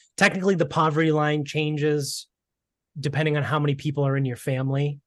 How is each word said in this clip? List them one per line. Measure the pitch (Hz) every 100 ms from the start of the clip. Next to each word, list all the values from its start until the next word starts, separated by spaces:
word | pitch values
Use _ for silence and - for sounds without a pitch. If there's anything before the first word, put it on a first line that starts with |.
| _ -
technically | 196 190 185 185
the | 156
poverty | - 160 151 160
line | 151 151 151 147
changes | 151 151 151 151 147 143 - - _ _ _ _ _ _ -
depending | 143 139 156 147
on |
how | 117 151
many | 147 139
people | 151 143 139
are | 135
in | 135
your | 120
family, | - 131 135 139 147 143